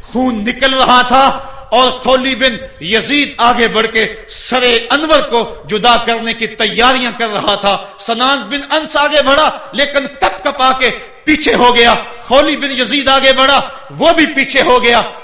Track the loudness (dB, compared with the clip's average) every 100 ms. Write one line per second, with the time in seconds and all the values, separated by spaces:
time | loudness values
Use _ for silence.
0 | -6 -2 -2 -2 -4 0 0 2 4 4
1 | 4 4 4 0 -10 -16 -2 2 2 0
2 | 0 0 0 0 -2 -2 -12 -12 -4 -2
3 | 0 -2 -2 0 0 2 0 0 0 -2
4 | -2 -6 -14 -12 -4 0 2 0 0 -2
5 | 2 2 2 -2 -2 -10 -6 0 2 2
6 | 0 -4 -4 -4 -6 -4 -4 2 2 2
7 | -2 -4 -4 -2 -2 0 0 -2 -6 -12
8 | -6 -2 0 0 -4 -8 -4 -4 -2 -2
9 | 2 2 2 2 2 -2 -8 -4 -2 -2
10 | -4 -4 -4 -2 -6 0 0 2 -2 -4
11 | -14 -8 -2 0 2 4 4 6 4 2
12 | -4 -16 0 2 2 -2 -4 -4 -2 0
13 | 2 2 4 4 4 2 0 -14 -16 0
14 | 2 4 2 0 0 0 2 2 4 2
15 | 0 -10